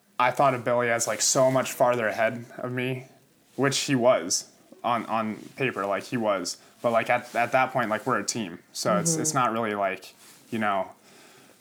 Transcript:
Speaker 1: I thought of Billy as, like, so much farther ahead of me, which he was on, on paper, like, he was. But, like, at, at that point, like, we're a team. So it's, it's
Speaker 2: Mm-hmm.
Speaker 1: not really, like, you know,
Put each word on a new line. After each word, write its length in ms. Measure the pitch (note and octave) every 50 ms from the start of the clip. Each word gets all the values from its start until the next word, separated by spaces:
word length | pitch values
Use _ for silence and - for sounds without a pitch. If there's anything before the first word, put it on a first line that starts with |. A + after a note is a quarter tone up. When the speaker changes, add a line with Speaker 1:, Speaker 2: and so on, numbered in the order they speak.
| _ _ _ -
Speaker 1:
I 120 | B2 B2+
thought 220 | B2 - C#3+ C3+ B2+
of 100 | A#2+ A#2
Billy 260 | B2+ A#2+ A#2+ A#2+ A#2
as, 180 | A#2 A#2 -
like, 140 | A#2 G#2+ -
so 300 | - - - C#3+ C3 C3
much 200 | C3 C3 A#2 -
farther 360 | - - C3+ B2 B2 A#2+ A2
ahead 380 | G#2 G2 A2+ A2+ A2+ A#2+ A#2+ A#2 - -
of 140 | - - B2
me, 340 | B2 B2+ B2 C3 C3 B2+ C3 - - _ _ _ _ _ _ _ _
which 220 | - C3+ C#3 C#3 -
he 160 | - - C#3
was 500 | B2 A#2 B2 - F2+ E2 F#2 - - - - - _ _ - - - -
on, 220 | A#2 A#2+ A#2 -
on 300 | - A2 A2+ A2 A2 G2+ - - - -
paper, 300 | - C#3 A#2+ - G2+ G2
like, 180 | G2+ G2 G2 -
he 140 | - C3+
was. 400 | A#2+ A2 G#2 G2+ F#2 F2 - - - - - _ -
But, 100 | - A#2+
like, 180 | A#2 A2+ A2+ -
at, 220 | A#2+ A#2+ - - -
at 160 | A2+ A#2+ A#2
that 200 | - C3 C3 B2+
point, 180 | - C3 A#2 G#2
like, 160 | G#2+ G#2 -
we're 120 | C3 A#2+ G#2+
a 40 | G#2
team. 340 | - - B2 G#2 E2+ F2 - - _ -
So 240 | - - B2 -
it's, 180 | F3 E3 E3 D#3+
it's 140 | D#3+ - D#3
Speaker 2:
Mm-hmm. 80 | C#3+
Speaker 1:
not 140 | C3+ B2 A#2 A2
really, 220 | A2+ A#2 G#2+ G#2
like, 380 | G2+ G2 F#2+ F#2+ F#2 - - - - - - - - - -
you 80 | A#2+ A2
know, 300 | G#2+ G#2 G2 F#2+ F#2 - - _ _ - - - - - - - - - - _